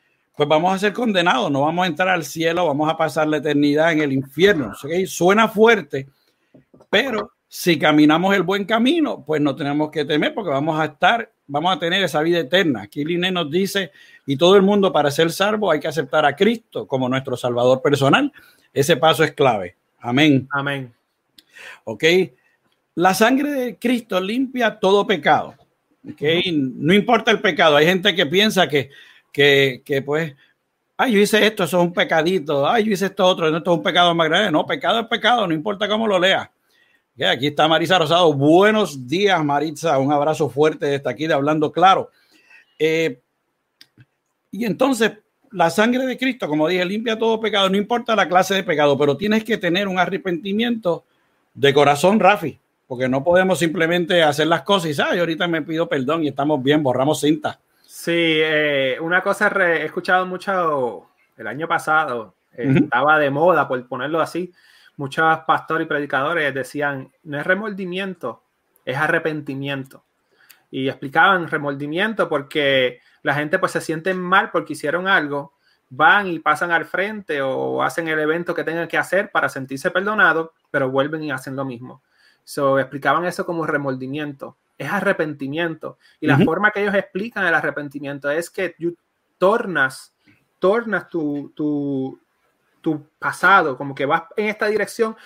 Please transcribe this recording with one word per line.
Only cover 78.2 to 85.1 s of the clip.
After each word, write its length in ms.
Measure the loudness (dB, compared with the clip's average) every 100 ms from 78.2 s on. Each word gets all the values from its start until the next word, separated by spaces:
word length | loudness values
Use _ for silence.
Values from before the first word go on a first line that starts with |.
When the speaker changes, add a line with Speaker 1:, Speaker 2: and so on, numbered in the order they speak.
| 0 -2 -4
Speaker 2:
que 100 | -6
tengan 240 | -4 -4 -4
que 80 | -4
hacer 320 | 0 -2 -2
para 180 | -2 -2
sentirse 400 | -4 -10 -6 -4
perdonado, 640 | -2 -2 2 2 2 -2 _ _
pero 200 | -2 -2
vuelven 320 | 0 -2 -2
y 80 | -8
hacen 240 | -8 -8
lo 100 | -10
mismo. 380 | -8 -10 -16 -20 _ _ _ _
So, 340 | -14 -2 0 2
explicaban 460 | 0 -4 0 0 0
eso 180 | -6
como 220 | -6 -6 -4
remordimiento, 920 | -4 -4 -6 -8 -8 -8 -10 -16 -18 _ -12
es 120 | -6
arrepentimiento. 1080 | -4 -2